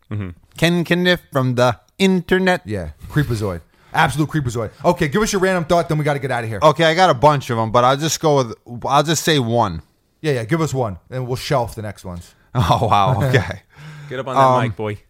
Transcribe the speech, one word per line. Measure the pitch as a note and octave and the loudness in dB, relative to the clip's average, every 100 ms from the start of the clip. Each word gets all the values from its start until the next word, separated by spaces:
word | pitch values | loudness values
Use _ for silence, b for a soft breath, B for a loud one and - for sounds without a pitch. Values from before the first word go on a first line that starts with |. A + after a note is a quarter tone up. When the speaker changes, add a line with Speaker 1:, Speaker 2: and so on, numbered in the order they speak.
| _ | _
Speaker 1:
Mm-hmm. | G#2 F#2+ E2+ _ - | -10 -10 -12 _ -2
Speaker 2:
Ken | E3 F3 D#3+ F3 | 0 0 0 0
Kniff | F3+ F3 - | 2 0 -2
from | C#3+ B2+ B2 | -2 0 2
the | B2 - _ _ | 0 0 _ _
internet. | F#3+ F#3 E3 F#3 F#3 F3+ - | 2 2 0 0 2 0 -4
Speaker 3:
Yeah. | G2+ D#2+ - - | -8 -8 -12 -6
Creepazoid. | D3+ C#3 A#2 G#2+ E2+ - b b | -4 -2 -4 -4 -8 -12 b b
Absolute | - D#3+ C3 D3+ | -2 0 0 -2
creepazoid. | D#3 B2 A2+ G#2+ B E3+ | -2 -4 -6 -8 B -2
Okay, | F3 D#3 | 0 0
give | F#3 | 0
us | G#3+ | 0
your | G3 | 0
random | F#3 F#3 D#3 | 0 0 0
thought, | F3 E3 | 0 0
then | D3+ | -2
we | |
gotta | D3 C#3 | -2 -2
get | B2+ | -4
outta | B2 A2+ | -4 -4
here. | G#2 | 2
Speaker 2:
Okay, | D#3 D3 E3 | 2 4 2
I | |
got | D#3+ F#3 | 4 4
a | C3 | 6
bunch | D3+ D3 - | 4 4 0
of | A2+ | -2
'em, | A2+ | 2
but | A#2 | 4
I'll | B2 C#3 | 4 2
just | D#3 - | -2 0
go | D#3+ C#3+ | 2 2
with, | A#2+ - - A#2+ A2+ | 0 -6 -16 -10 0
I'll | C#3+ | 0
just | D3+ D#3+ | 2 0
say | - D3+ | 0 0
one. | A2+ A#2 G#2+ E2 - _ _ _ | 2 0 0 -4 -12 _ _ _
Speaker 3:
Yeah, | D3+ | -4
yeah, | B2+ | -4
give | G#2+ E3 | -2 -2
us | D3+ C3 | -2 -2
one, | A#2 F2+ _ | -4 -6 _
and | B2+ B2 | -10 -6
we'll | B2+ | -8
shelf | - C#3+ A#2 | -2 -2 -2
the | - | -8
next | G#2 - F#2+ | -12 -12 -14
ones. | F2 - _ | -14 -16 _
Speaker 2:
<laughs> | _ | _
Oh, | B2 F2+ A2+ A2 | -2 0 0 4
wow. | G2+ F#2+ G2 | 4 4 2
Speaker 3:
<laughs> | C3+ | 2
Speaker 2:
Okay. | B2+ F2 - _ B B B B | 2 0 -8 _ B B B B
Speaker 1:
Get | B2+ | -10
up | C3 | -2
on | C3 | 4
that | |
Speaker 2:
Um, | C3 B2+ | 4 4
Speaker 1:
mic, | A#2 G#2+ | 0 -4
boy. | G#2+ G#2 _ | -6 -8 _